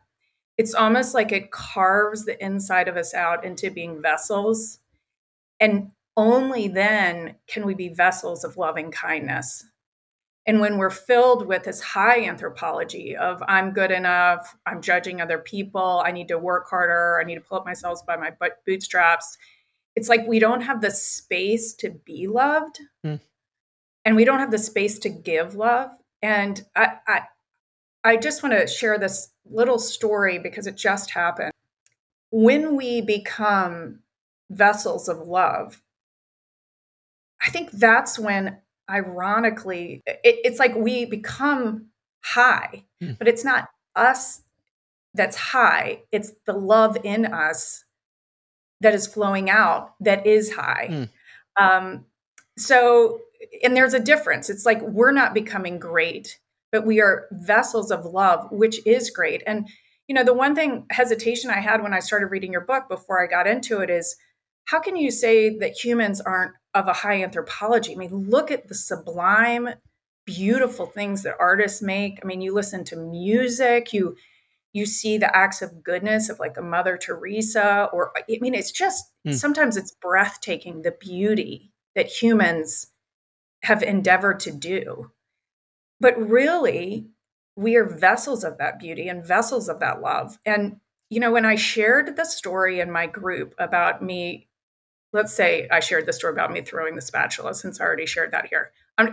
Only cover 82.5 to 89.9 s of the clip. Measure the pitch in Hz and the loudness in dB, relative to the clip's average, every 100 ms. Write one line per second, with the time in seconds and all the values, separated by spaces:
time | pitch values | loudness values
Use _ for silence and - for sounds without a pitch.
82.5 | 165 156 - - _ _ _ _ _ _ | 0 -4 -8 -12 _ _ _ _ _ _
83.5 | _ - 220 214 196 180 185 196 185 165 | _ 0 0 2 0 2 2 2 -2 -6
84.5 | 147 165 185 - - - _ _ _ _ | -10 -6 -6 -6 -12 -16 _ _ _ _
85.5 | _ _ _ _ - 254 233 214 233 285 | _ _ _ _ 2 2 4 4 4 4
86.5 | 339 240 - 180 220 220 _ _ _ _ | 2 0 -2 -4 -10 -12 _ _ _ _
87.5 | - 214 233 196 160 185 240 - 247 180 | -6 2 4 2 2 2 4 0 -6 -6
88.5 | 139 147 - 165 160 175 180 170 185 - | -6 -8 -8 -12 -10 -10 -8 0 0 0
89.5 | 254 185 156 139 | -4 -6 -4 -4